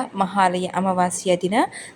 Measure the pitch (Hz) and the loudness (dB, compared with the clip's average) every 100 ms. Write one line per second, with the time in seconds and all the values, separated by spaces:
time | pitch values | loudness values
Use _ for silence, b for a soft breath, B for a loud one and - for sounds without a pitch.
0 | - 196 185 202 185 180 180 - 190 185 | 0 -2 -2 2 2 2 -2 -2 0 2
1 | 180 180 190 180 180 220 349 B B | 0 0 0 0 2 2 0 B B